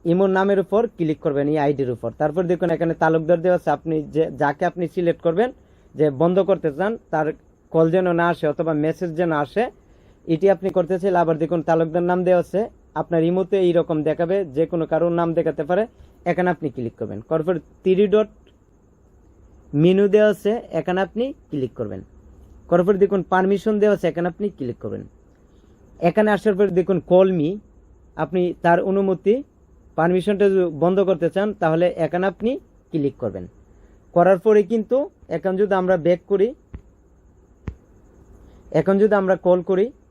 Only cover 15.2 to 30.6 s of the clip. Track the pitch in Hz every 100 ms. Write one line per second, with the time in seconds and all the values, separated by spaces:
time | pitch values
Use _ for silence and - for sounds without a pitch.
15.2 | 170 165 160 - 180 180 233 - - -
16.2 | 175 170 180 170 151 127 117 - 104 104
17.2 | - 160 156 165 - _ 185 185 208 214
18.2 | 214 _ _ _ _ _ _ _ _ _
19.2 | _ _ - - - 143 170 190 202 208
20.2 | 214 196 202 226 - 165 156 185 190 214
21.2 | 262 - _ 147 127 - 107 98 - -
22.2 | - - - - - 175 175 190 196 196
23.2 | - 185 190 196 220 208 208 196 170 175
24.2 | 175 170 202 - 123 113 110 101 101 -
25.2 | _ _ _ _ _ _ - - 170 214
26.2 | 214 196 220 190 202 180 175 185 - 180
27.2 | 190 180 151 208 - - - - _ -
28.2 | 151 185 175 - 170 170 196 196 190 180
29.2 | 196 247 - _ _ _ - - 165 185
30.2 | 190 202 202 190